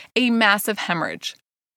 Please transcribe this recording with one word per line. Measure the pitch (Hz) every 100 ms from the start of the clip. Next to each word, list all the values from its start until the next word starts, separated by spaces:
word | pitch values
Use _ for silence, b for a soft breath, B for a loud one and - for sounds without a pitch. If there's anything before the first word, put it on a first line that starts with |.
| B 233
a | 254
massive | 233 214 208 220 208
hemorrhage. | - 165 151 82 - - _ _ _